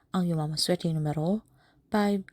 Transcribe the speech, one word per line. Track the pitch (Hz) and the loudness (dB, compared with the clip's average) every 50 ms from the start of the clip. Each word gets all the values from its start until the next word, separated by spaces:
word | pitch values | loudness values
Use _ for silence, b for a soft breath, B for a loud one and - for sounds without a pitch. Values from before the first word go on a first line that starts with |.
| b b | b b
Ang | - 190 180 | -2 0 0
iyong | 175 165 156 | 0 0 0
mamaswerteng | 151 156 156 151 - - 180 - - 165 160 156 | -2 -2 -2 -2 0 0 0 0 0 -2 0 0
numero, | 151 151 147 156 151 175 208 220 - b b b b b b b b - - | 0 0 0 0 0 0 0 -2 -4 b b b b b b b b -2 0
five, | 208 208 202 202 196 190 - | 2 2 2 0 0 -4 -8